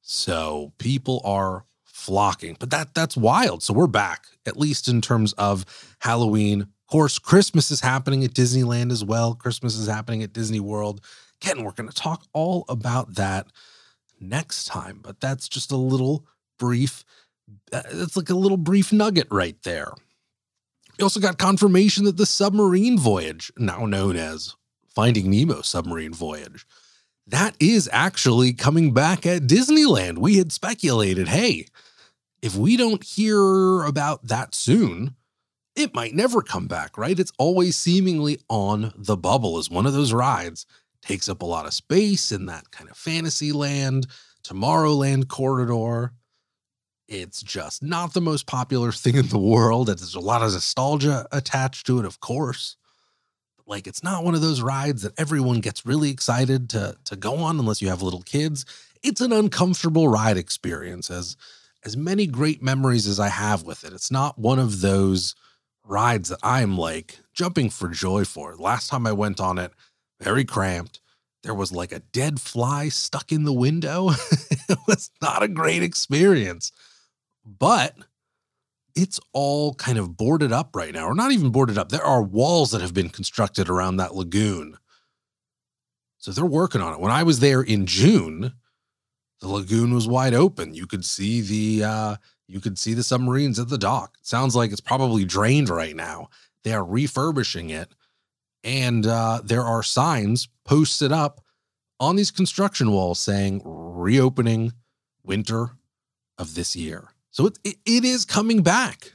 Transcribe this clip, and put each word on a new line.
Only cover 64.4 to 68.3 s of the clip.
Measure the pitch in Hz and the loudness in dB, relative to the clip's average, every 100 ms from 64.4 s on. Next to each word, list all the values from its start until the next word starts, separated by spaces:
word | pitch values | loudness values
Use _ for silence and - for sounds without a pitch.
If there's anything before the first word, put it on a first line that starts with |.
| 110 131 | 0 2
of | 127 101 | 2 2
those | 95 98 98 92 90 - _ _ _ _ | 2 4 4 2 -2 -10 _ _ _ _
rides | 107 98 120 113 90 | -8 -2 0 0 -4
that | 92 | -6
I'm, | 104 127 110 95 | -2 0 0 -2
like, | 82 80 80 - _ | -4 -6 -12 -20 _
jumping | - 175 170 120 | -6 -4 -2 -2
for | - 90 | -4 -8
joy | 82 95 95 | -4 -2 0
for. | 95 | -2